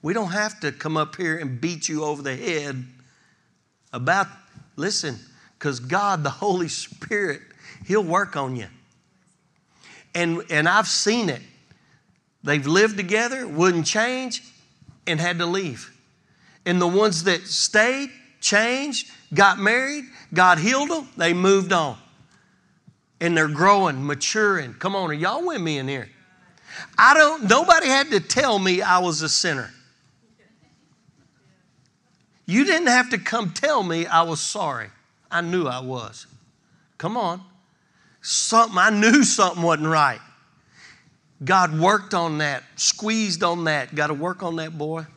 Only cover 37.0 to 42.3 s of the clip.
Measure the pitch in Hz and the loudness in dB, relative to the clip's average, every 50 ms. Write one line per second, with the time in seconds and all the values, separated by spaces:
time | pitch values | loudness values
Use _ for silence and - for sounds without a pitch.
37 | - 170 214 247 220 175 170 185 190 - _ _ _ _ _ _ _ _ _ _ | -8 -6 -4 -2 -4 -4 -4 -8 -12 -20 _ _ _ _ _ _ _ _ _ _
38 | _ _ _ _ - - - - - - 226 226 233 220 208 180 180 214 214 208 | _ _ _ _ -10 -6 -4 -4 -2 2 4 4 4 4 4 4 4 4 4 4
39 | 208 226 240 294 254 - - - 202 180 170 175 170 170 165 151 151 156 160 156 | 4 6 6 6 6 4 4 2 2 2 2 0 2 2 2 2 2 2 4 4
40 | 147 139 120 107 - - _ _ _ _ _ _ _ _ _ _ - - - _ | 4 2 2 -2 -12 -20 _ _ _ _ _ _ _ _ _ _ -20 -20 -20 _
41 | _ _ _ _ _ _ _ _ 139 131 190 190 180 170 156 156 160 185 208 208 | _ _ _ _ _ _ _ _ -2 2 4 4 4 2 2 2 2 4 4 2
42 | 190 190 - 185 170 165 | 0 -2 -4 -2 -2 -2